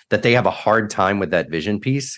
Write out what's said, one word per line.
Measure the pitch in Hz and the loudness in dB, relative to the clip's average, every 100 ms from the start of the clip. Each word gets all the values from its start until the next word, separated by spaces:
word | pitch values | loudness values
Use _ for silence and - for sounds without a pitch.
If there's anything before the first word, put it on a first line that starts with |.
| - | -2
that | 107 | 0
they | 120 | 4
have | 120 95 | 4 2
a | |
hard | - 104 110 104 | 0 2 2 2
time | - 95 101 | 0 0 0
with | 85 | 0
that | 85 76 | -2 -2
vision | 82 90 101 | -4 -4 -4
piece? | 131 135 135 | -2 -4 -4